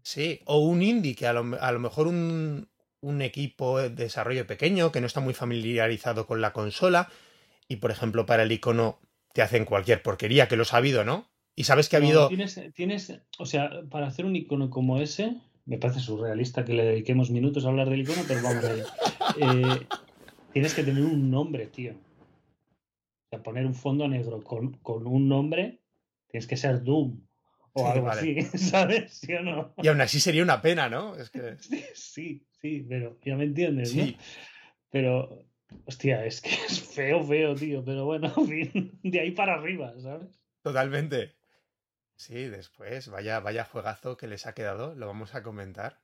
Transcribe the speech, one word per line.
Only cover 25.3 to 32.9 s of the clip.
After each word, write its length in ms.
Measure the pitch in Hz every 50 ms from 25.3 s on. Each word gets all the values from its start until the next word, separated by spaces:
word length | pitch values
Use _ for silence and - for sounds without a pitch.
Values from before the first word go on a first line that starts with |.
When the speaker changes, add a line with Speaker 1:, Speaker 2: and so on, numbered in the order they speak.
| 139 139 143 151 160 175 196 240 - - _ _ _ _ _ _ _ _ _ _
Speaker 2:
tienes 180 | - 117 -
que 80 | - 131
ser 260 | 123 - 139 127 120 120
Doom 380 | 127 143 156 139 123 110 - - _ _ _ _ _ _ _ _ _ -
o 60 | 135
Speaker 1:
Sí, 40 | 123 120
Speaker 2:
algo 140 | 123 131 123
Speaker 1:
vale. 340 | 117 110 107 160 160 143 156
Speaker 2:
así, 160 | 156 - -
<laughs> 0 |
¿sabes? 600 | 185 190 160 135 196 180 156 220 226 - - -
¿Sí 160 | - - 135 175
o 80 | 170 180
no? 300 | 175 165 147 160 - _ -
Speaker 1:
Y 60 | 151 156
aún 100 | 151 143
así 200 | 131 110 - 147
sería 220 | - 180 151 160 180
una 180 | 175 139 110
pena, 260 | 101 160 175 165 139 120
¿no? 260 | 113 135 202 214 190
Es 120 | 151 123 -
que 280 | - 262 123 113 180
Speaker 2:
<laughs> 20 | 147
Sí, 240 | - - 254 - - 523 -
sí, 520 | - - - - 151 160 165 143 - _ _ _ _
sí, 240 | - 151 151 143 127
pero 300 | 120